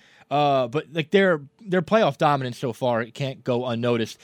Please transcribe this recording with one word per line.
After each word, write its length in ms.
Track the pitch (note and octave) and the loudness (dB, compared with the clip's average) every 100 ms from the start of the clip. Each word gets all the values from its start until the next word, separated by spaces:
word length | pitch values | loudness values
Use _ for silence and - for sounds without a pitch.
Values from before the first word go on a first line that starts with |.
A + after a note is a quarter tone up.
| _ _ _ | _ _ _
Uh, 380 | C#3+ D3 C#3 B2 | 0 2 2 0
but, 180 | C3+ D3+ | -4 -6
like, 180 | E3 D3+ | -8 0
their, 280 | G3 G3 D#3+ C3+ _ A3 | 2 4 0 -4 _ -4
their 160 | F#3 | -2
playoff 360 | E3+ A3 F#3 C3+ | 2 2 2 2
dominance 400 | D#3 C#3+ B2+ A#2+ | 2 2 -2 -6
so 160 | C3+ | -6
far, 280 | A2 B2+ A#2 | -2 -2 0
it 120 | A#2 | -4
can't 320 | - C#3 C3+ B2+ | -6 -8 -6 -4
go 200 | B2 B2 | -2 -2
unnoticed. 520 | A#2 A#2+ A#2+ A2 - | -2 0 0 -2 -6